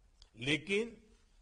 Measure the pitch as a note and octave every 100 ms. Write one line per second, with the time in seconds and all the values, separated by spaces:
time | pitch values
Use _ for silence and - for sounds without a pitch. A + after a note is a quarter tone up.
0 | _ _ - A2+ B2+ D3+ F#3+ G3+ A#3 -
1 | - - _ -